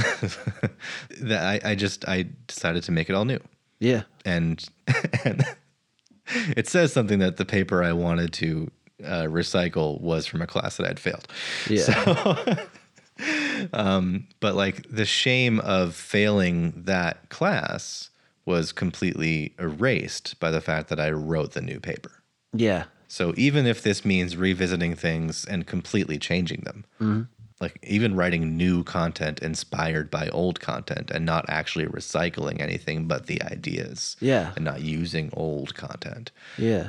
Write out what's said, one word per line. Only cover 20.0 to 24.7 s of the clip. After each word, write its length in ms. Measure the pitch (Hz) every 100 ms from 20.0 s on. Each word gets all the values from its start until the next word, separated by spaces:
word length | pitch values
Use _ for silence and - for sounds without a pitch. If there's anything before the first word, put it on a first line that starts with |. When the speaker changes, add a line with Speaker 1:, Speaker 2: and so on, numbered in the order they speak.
| - - - -
Speaker 1:
by 100 | 82
the 100 | 80
fact 280 | - 78 78
that 100 | 78
I 100 | 76
wrote 420 | 78 78 80 69
the 80 | -
new 180 | - 67
paper. 420 | - - - - _ _ _
Speaker 2:
Yeah. 300 | 110 113 90 85 _ -
Speaker 1:
So 260 | - 87 85
even 300 | 135 147 123
if 160 | 110
this 220 | 110 95
means 320 | 107 92 87 85
revisiting 580 | 92 90 90